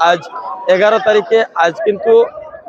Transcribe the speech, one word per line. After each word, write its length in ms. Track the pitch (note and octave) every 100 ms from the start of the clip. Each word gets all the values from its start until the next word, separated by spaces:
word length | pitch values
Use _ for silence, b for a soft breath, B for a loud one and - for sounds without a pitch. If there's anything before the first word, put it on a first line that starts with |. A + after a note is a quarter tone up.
আজ 180 | E3+ F3 - - - - -
এগারো 300 | F#3 G#3 A3
তারিখে, 400 | A3 G#3+ - A3+ -
আজ 200 | - E3+ E3
কিন্তু 400 | G#3+ G3+ A3+ A3+ - - - -